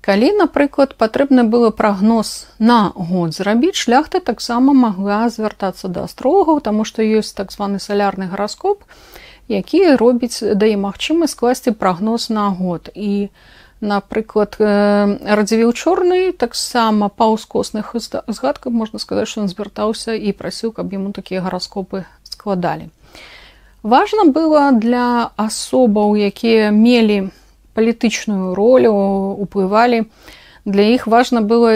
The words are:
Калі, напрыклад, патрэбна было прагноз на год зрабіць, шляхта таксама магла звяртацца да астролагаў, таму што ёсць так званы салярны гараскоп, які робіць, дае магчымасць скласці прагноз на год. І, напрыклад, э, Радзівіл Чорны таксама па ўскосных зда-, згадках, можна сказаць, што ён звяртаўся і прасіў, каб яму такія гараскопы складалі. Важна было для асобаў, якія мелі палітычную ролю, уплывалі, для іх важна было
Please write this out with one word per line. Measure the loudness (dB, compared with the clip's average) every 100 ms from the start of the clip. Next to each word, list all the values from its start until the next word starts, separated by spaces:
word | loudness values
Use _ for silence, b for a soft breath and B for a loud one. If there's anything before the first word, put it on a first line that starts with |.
Калі, | 2 2 4
напрыклад, | 2 0 2 0 2 0 0
патрэбна | -2 0 2 4 4
было | 2 2
прагноз | 2 -2 2 2 2 -2 -10 -18 _
на | 4 4 2 -2
год | -4 -2 -2 -2
зрабіць, | -2 2 0 -2
шляхта | 2 2 2 -4
таксама | -4 -6 -4 0 4
магла | 4 2 0 -2 0 -2
звяртацца | -2 -8 -4 -8 -6 -8
да | -8 -10
астролагаў, | -4 0 2 2 0 0
таму | -2 -4
што | -2 0
ёсць | 0 -2 -10
так | -12
званы | -8 -6 -6
салярны | -4 -2 -2 -2 -8
гараскоп, | -6 -8 -4 -4 -4 _ B B B B B _
які | -6 -2 2 4 4
робіць, | 4 2 -4 -6
дае | -2 0 0 0
магчымасць | -4 -6 -2 0 0 0
скласці | -2 0 -2 -2
прагноз | -2 0 -2 -4 -4
на | -2 -2
год. | -2 -4 -6 -10 -10
І, | -6 -4 -6 b b b b _
напрыклад, | -4 -4 -2 -6 -4 -2 -2 0
э, | 0 2 2 2 0 -2
Радзівіл | -2 0 2 2 2 0
Чорны | 0 0 2 2 0
таксама | -2 -6 -6 -4 0 0 0 -2
па | 0 0
ўскосных | 0 -4 -6 -4 -8 -8
зда-, | -8 -8 -10 -8
згадках, | -6 -4 -6 -4
можна | -4 -4 -8
сказаць, | -6 -4 -4
што | -4 -6
ён |
звяртаўся | -6 -12 -4 -4 -4 -6 -4
і | -4
прасіў, | -6 -10 -8 -8
каб | -6 -8 -6
яму | -8
такія | -10 -8 -6 -6
гараскопы | -8 -8 -10 -8 -10 -12 _ -20
складалі. | -12 -6 -4 -4 -6 -12 _ B B B B B B B B 0
Важна | 2 2 2 2
было | 4 2 4 4
для | 2 2 0 0 0 -2 -4
асобаў, | -4 -4 -2 2 2 2 2 2
якія | 0 -2 2 2 4
мелі | 4 4 4 4 0 -4 b b _ _
палітычную | -2 -2 0 -2 -2 -4 -4 -2 0
ролю, | 4 4 4 2 0 -2 -4 -6
уплывалі, | -6 -4 0 2 2 0 -4 B B B B B -2
для | 2
іх | 4 2 2
важна | 2 2 0
было | 2 2 4